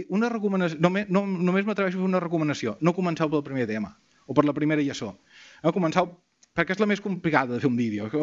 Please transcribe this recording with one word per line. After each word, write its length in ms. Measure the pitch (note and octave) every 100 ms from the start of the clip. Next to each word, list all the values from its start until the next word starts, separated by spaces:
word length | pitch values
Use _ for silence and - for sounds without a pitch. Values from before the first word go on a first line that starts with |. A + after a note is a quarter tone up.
| F3+
una 160 | F#3+ A#3+
recomanació, 480 | A3+ G3+ F#3+ F3 D#3
només, 300 | F3 F#3+ G#3
no, 140 | F#3 G3+
només 380 | F#3 F3+ F#3 G3+
m'atreveixo 300 | G3+ F#3+ F#3
a 60 |
fer 40 | F#3+
una 140 | F#3
recomanació, 540 | E3+ E3 D3+ C3+ A#2 G#2
no 140 | E3 F3
començau 320 | F3+ D#3+ D#3
pel 100 | D3+
primer 220 | C#3 C3+ A2+
tema, 240 | A2 G2+ - _ _
o 120 | - C3+
per 80 | D3
la 80 | C#3+
primera 240 | D3+ D3+
lliçó. 300 | C#3 B2 A2 F#2+ _ - - -
Eh? 120 | D#3 G#3
Començau, 380 | E3 F3+ F3+ - _ _ _ -
perquè 220 | E3 F#3+
és 60 |
la 40 | G#3
més 160 | G3+
complicada 540 | G3+ F3 E3+ D3 C3 A#2+
de 20 |
fer 80 | C#3+
un 80 | A#2+
vídeo. 280 | A2+ G#2 G#2+ D3+